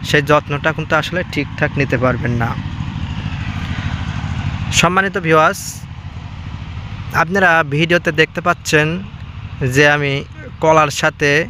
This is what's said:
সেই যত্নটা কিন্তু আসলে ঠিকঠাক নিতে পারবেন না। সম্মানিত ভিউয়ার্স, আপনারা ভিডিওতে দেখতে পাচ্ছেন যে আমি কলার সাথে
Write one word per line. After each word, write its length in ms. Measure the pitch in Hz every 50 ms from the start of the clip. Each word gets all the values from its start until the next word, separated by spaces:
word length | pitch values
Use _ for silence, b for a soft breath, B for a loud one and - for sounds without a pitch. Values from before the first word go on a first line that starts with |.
| -
সেই 160 | - - 151 143 143
যত্নটা 400 | 151 147 - - 147 143 147 160 156
কিন্তু 180 | 160 156 147 165 156
আসলে 200 | 151 - 170 180 175 - -
ঠিকঠাক 380 | 151 143 - - - 151 143 - 143
নিতে 180 | 139 131 143
পারবেন 380 | 123 123 127 123 120 127 123 120 120
না। 80 | 117 117 127 - - - - - - - - - - - - - - - - - - - - - - - - - - - - - - - - - - - - - - - - - - - - -
সম্মানিত 340 | - 175 180 190 190 196 185 202 170
ভিউয়ার্স, 360 | 160 160 156 156 170 196 - - - - - - - - - - - - - - - - - - - - - - - - - - - - - - - - -
আপনারা 300 | 165 160 185 196 190 175 165 165 160 143 143
ভিডিওতে 360 | 147 170 160 175 175 - 170 151 156
দেখতে 200 | 160 - - 175
পাচ্ছেন 460 | 165 175 175 - - - - 151 151 156 165 185 196 - - - - - - - - - - - 156 127 123
যে 80 | 139 147 147 147
আমি 180 | 147 143 139 139 139 - - - - - - - - -
কলার 280 | 160 156 160 151 143 - -
সাথে 300 | - 156 - - 151 143 143 151 175